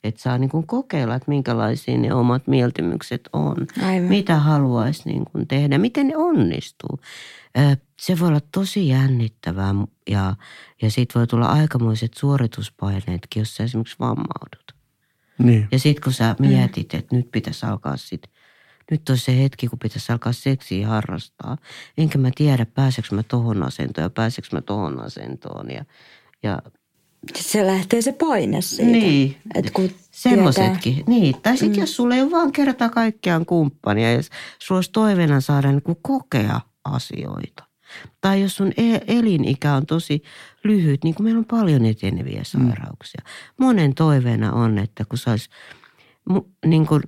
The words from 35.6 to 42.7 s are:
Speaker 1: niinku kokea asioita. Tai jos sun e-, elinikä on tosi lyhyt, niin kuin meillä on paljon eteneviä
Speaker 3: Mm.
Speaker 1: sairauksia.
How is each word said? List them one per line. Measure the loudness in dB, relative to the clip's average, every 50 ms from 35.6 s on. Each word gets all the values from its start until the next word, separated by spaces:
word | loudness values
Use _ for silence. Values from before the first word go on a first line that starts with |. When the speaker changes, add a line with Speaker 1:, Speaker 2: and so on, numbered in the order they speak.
| 2 2 2
Speaker 1:
niinku | 2 0 -2 -6 -4 _
kokea | -4 -4 -4 -2 _ -2 0 0 0 -2 -2 -4 _ _ _ _
asioita. | -6 -6 -6 -6 -6 -10 -10 -10 -10 -10 -10 -12 -14 _ -20 -20 _ _ _ _ -20 -20 -20 -20 -20 _ _
Tai | -2 0 2 2 0
jos | -2 -2
sun | -2 -2 -2 0
e-, | 0 2 2 2 0 0 0 0 2
elinikä | 2 2 2 2 0 0 -2 -2 0 0 0
on | 0 0
tosi | -2 -2 -4 -2 -2 -4 -4 _ -8 -20 -20 -20 -20 _ _ _
lyhyt, | 2 2 4 4 2 2 2 0
niin | -2 -2
kuin | 0 0
meillä | 0 2 0
on | 0
paljon | 0 0 0 2 4 4 4 4
eteneviä | 2 2 0 -2 -4 -4 -4 -6 -6 -8 -8 -10 -4 0
Speaker 3:
Mm. | 0 2
Speaker 1:
sairauksia. | 2